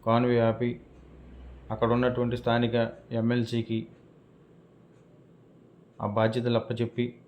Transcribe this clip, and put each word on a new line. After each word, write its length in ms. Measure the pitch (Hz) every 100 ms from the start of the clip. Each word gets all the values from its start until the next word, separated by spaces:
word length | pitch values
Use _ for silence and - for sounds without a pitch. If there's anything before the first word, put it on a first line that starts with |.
| -
కాన్వే 320 | 117 123 120 113
ఆపి 200 | 110 120 120 - - - - - - - - -
అక్కడ 160 | 110 117 120
ఉన్నటువంటి 420 | 127 123 120 120
స్థానిక 340 | - 117 120 117 113 - - 117
ఎమ్మెల్సీకి 600 | 113 120 113 117 113 113 - - - - - - - - _ _ - - - - - - - - - - - -
ఆ 40 | 104 104
బాధ్యతలు 400 | 110 120 120 117
అప్పచెప్పి 440 | - 113 117 - 120 120